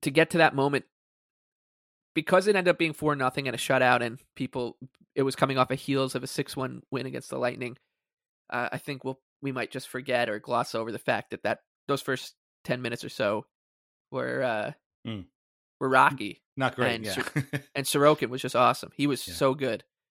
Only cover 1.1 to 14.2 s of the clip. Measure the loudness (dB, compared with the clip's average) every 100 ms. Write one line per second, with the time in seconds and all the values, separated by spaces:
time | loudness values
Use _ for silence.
1.1 | _ _ _ _ _ _ _ _ _ _
2.1 | -6 4 4 6 4 4 2 0 0 -2
3.1 | 2 0 0 -4 -4 2 4 6 4 2
4.1 | -6 _ -8 -8 -4 -6 -8 -20 _ _
5.1 | -2 -2 2 0 2 2 0 -2 0 0
6.1 | -2 -6 -6 -6 -4 -6 -8 -8 -6 -6
7.1 | -8 -8 -2 -2 -2 -10 -10 _ _ _
8.1 | _ _ _ _ -4 -4 -6 -8 -8 -8
9.1 | -10 _ _ -6 -4 -6 -8 -10 -10 -2
10.1 | 0 0 -2 -2 -2 -2 -4 -6 -6 -2
11.1 | -4 -4 -6 -4 -4 _ _ -4 -4 -2
12.1 | -4 -6 _ _ _ -6 -4 -4 -6 -10
13.1 | -2 0 0 -4 _ _ _ _ _ _
14.1 | -6